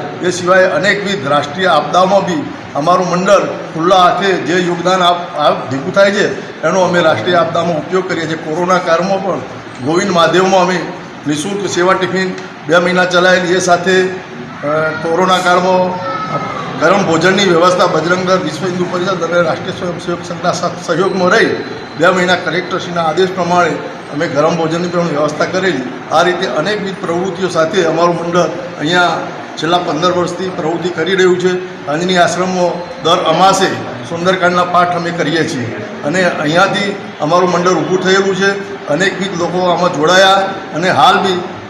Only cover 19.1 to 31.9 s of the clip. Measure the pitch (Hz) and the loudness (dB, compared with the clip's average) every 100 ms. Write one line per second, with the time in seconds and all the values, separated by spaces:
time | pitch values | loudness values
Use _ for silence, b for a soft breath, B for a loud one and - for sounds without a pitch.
19.1 | 185 165 175 165 151 180 - 180 165 - | -2 -2 0 0 -2 -6 -8 -6 -6 -6
20.1 | 175 - 170 175 160 175 - - 160 190 | -6 -6 -6 -2 -2 -4 -6 -4 0 0
21.1 | 185 180 220 170 104 - - - 120 170 | 2 2 4 2 0 -6 -10 -10 0 2
22.1 | 185 180 175 165 165 180 185 - 175 165 | 4 2 0 0 -4 -4 -6 -4 -2 0
23.1 | 156 185 180 170 175 170 143 - - - | 2 0 0 0 2 2 0 -6 -12 -10
24.1 | 147 165 135 147 170 160 170 180 170 170 | -4 -2 2 2 2 -2 -2 -2 -2 -2
25.1 | 147 151 - 180 185 185 147 123 - - | 0 -2 -2 -2 0 0 0 -4 -8 -2
26.1 | 151 175 180 185 - 165 208 190 180 165 | 2 2 0 -2 -2 -2 -2 -4 -6 -4
27.1 | 170 190 170 185 170 160 196 165 160 175 | -2 -2 -2 -2 0 0 2 2 2 2
28.1 | 165 170 170 175 - - - 151 180 175 | 0 0 0 0 -2 -8 -6 0 2 2
29.1 | 147 135 - - - 156 175 170 151 180 | 0 -6 -10 -12 -6 0 0 0 0 2
30.1 | 180 170 - 185 175 156 170 175 170 165 | 2 -2 -2 -6 -4 -4 -2 -4 -2 -2
31.1 | 190 185 180 180 180 - - - | 4 4 4 2 -2 -6 -10 -6